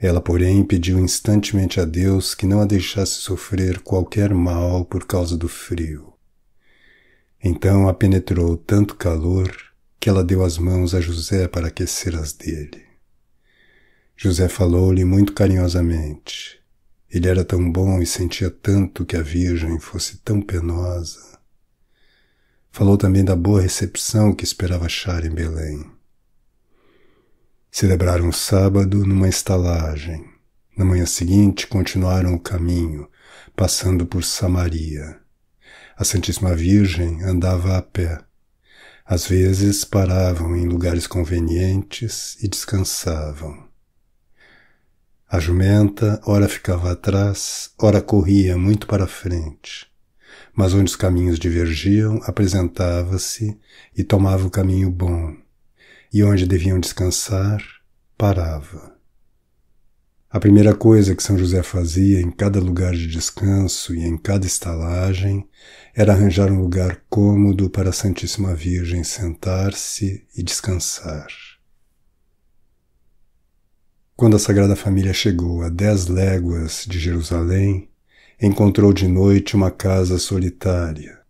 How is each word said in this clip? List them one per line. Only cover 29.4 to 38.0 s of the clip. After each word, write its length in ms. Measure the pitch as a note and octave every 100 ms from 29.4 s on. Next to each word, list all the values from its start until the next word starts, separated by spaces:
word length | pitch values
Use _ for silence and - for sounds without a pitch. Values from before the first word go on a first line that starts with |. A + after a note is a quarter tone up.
| - F#2 F2+ E2+ D#2+ D2+ D#2+ D#2+ - _ _ _ _ -
Na 60 |
manhã 220 | F#2+ F2+ E2+
seguinte, 600 | - F2 G2 G2+ F#2+ -
continuaram 680 | G2+ F2+ F#2+ F#2 F#2 F2+
o 60 | F2
caminho, 680 | - F#2 E2+ F2 E2 D2+ D2 _ _ - - -
passando 500 | F2+ - F#2+ F#2 E2+
por 200 | F#2 -
Samaria. 920 | - F#2 F2+ F2 D#2+ D#2 D2+ D2 - _ _ _ _ _ - - -
A 80 |
Santíssima 500 | G2 F#2+ E2+ F2 F#2
Virgem 720 | E2 E2+ G2+ G2 D#2+ E2+ E2
andava 540 | F#2+ F2+ F#2 F2+ F#2 F#2
a 40 |
pé. 380 | - -